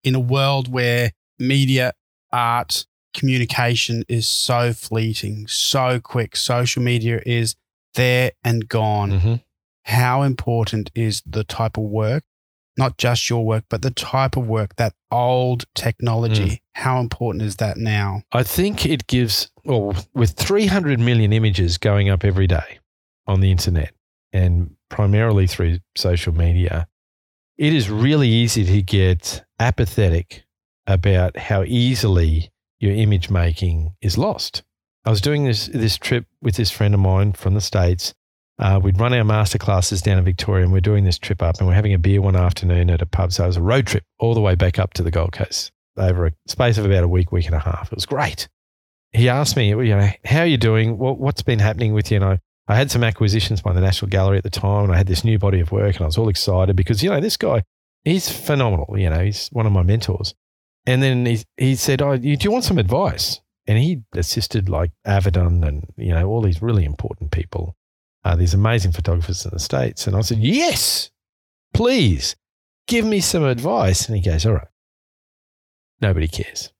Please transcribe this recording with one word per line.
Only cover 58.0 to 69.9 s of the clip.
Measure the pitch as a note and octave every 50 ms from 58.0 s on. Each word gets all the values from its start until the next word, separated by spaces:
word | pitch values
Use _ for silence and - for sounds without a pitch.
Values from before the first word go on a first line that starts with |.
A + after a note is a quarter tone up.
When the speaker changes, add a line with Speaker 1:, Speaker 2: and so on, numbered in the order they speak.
| _
Speaker 2:
he's | D3+ F3 F#3+ - -
phenomenal. | - - - - D3+ C3+ B2+ A2+ G2 E2 - - G2+
You | G2+ F#2+ E2
know, | D#2+ E2+ F#2
he's | G#2 G2+ - - -
one | - A#2+ A2
of | G#2+
my | G2 F#2+ E2+
mentors. | F2+ G#2 A2+ - - G2 - G2 - - _ _ _ _ _ _ _ _ _ _
And | C3 B2+ B2+ C3+
then | C3+ C3 B2 B2
he, | A#2+ A#2 G#2+ - _ _
he | - C3 C3 C3+
said, | - - - C3+ B2
"Oh, | C#3+ C#3+ C#3
you, | B2+ A#2+ C#3+ D3
do | C#3 -
you | G3+
want | A3 B3+ A#3+
some | - F#3+
advice?" | D#3 G2+ F2+ A#2 D3 G3 - - - - - - - _ _ _ _ _
And | - G#2+ A2
he | C3+ E3 F3+ C3 A2 _ -
assisted, | - E2+ - - A#2 G#2 - - A2+ F#2+ F#2
like, | F#2 D#2 F2 E2 - _ _
Avedon | G#2 G2+ G2 F#2 G2 F2 F2+ F2 F2 F2 F2 E2
and, | D2+ D2 D2+ - - -
you | - G#2+ G2 E2+
know, | E2 F2
all | G2 A2 A#2
these | G#2+ G2 E2+ D#2+
really | G#2 A#2 A2+ G2+ E2
important | D2 D2+ - - - - - - D2
people, | - E2 E2 - - F2+ E2+ E2+ - _ _ _ _ _ _ _ _ _ _
uh, | F#2 F2
these | E2 F2+ E2+ D#2+
amazing | F#2+ G#2 A2 A#2 A2+ F#2 F2 E2
photographers | - D#2+ - E2 E2+ E2 - F2 - -
in | -
the | - D#2+
States. | - - - C2+ B1+ -